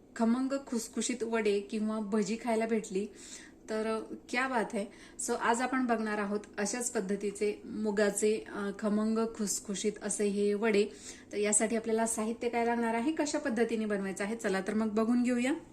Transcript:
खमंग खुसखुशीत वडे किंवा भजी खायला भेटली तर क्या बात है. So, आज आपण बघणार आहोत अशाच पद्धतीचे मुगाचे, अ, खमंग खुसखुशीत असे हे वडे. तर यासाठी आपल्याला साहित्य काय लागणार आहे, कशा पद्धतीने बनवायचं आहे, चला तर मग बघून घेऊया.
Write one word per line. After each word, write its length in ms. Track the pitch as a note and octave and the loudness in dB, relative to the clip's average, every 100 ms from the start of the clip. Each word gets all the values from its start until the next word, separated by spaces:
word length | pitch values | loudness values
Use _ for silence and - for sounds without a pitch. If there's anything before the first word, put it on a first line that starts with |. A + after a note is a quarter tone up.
| - - | -14 2
खमंग 380 | A3+ B3 C4 C#4 C4+ | 4 4 2 -2 -2
खुसखुशीत 560 | A#3 - - A3 A#3+ | -4 -4 -4 -2 -2
वडे 360 | A3+ A3+ G#3+ G3+ | 0 2 4 2
किंवा 400 | G3+ A3 G#3+ A3 | 0 -2 -2 -2
भजी 380 | G#3 A3 F#3+ A3 | 0 0 0 -2
खायला 220 | B3 A3 A3+ | 0 0 2
भेटली 420 | A3+ - F#3+ G#3+ - - - - - - | 0 0 -2 -4 -8 -18 -18 -18 -18 -6
तर 300 | A3 A3 A3 - A3 - | -2 -2 -2 -4 -12 -4
क्या 180 | B3 C4 | 0 2
बात 160 | B3+ G3 | 2 0
है. 120 | A3+ G#3 - - - - | -2 -4 -8 -16 -8 -2
So, 60 | |
आज 280 | G3 G3+ A#3 | 0 2 2
आपण 240 | B3+ C4 B3 | 2 2 2
बघणार 320 | A3+ A3 G#3+ | 2 2 0
आहोत 220 | G3+ G#3 - - | -2 -2 -4 -4
अशाच 340 | G3+ B3 A#3 | -2 -2 -2
पद्धतीचे 680 | A#3 F#3+ G3+ G#3 G3 G#3 G#3 - | -2 -2 -2 -2 0 -2 -2 -6
मुगाचे, 760 | G#3+ G#3+ G3+ G3+ G3 G#3+ A3 - | -4 0 2 2 4 2 0 -2
अ, 220 | G#3 G3+ G3 | -4 -4 -2
खमंग 380 | G#3+ G#3 A3 A3 A3+ A3+ | 0 2 2 2 0 -2
खुसखुशीत 580 | G3+ - - F#3+ G#3+ G3+ | -2 -2 -4 -2 -2 -2
असे 240 | G3+ - G#3 | -4 0 0
हे 280 | G3 G3+ | 2 2
वडे. 320 | G#3 A3+ G3+ A3 - - - - | 2 4 4 2 -2 -16 -16 -8
तर 60 | G3+ | -2
यासाठी 380 | G#3 G#3+ A3 A3+ | 2 2 2 0
आपल्याला 320 | A3+ A3 A3+ | 0 0 0
साहित्य 420 | - G#3+ A#3 A#3+ | 0 -2 -2 -2
काय 160 | A#3+ A#3 | 0 2
लागणार 280 | A#3 A#3 | 2 0
आहे, 180 | A3+ B3 | 0 0
कशा 260 | D#4+ D4 D4 | 0 0 0
पद्धतीने 480 | D4 A3+ A3+ A3+ G#3+ | 0 2 2 0 0
बनवायचं 380 | G3+ G3 F#3 | 0 -2 -2
आहे, 120 | G3+ A3+ | -4 -2
चला 260 | G#3+ F#3+ | 0 0
तर 120 | F#3+ | 0
मग 160 | G#3+ A3 | 0 2
बघून 340 | G#3 A3+ B3 | 2 4 4
घेऊया. 300 | B3 B3 B3+ E4+ - | 4 2 2 -2 -4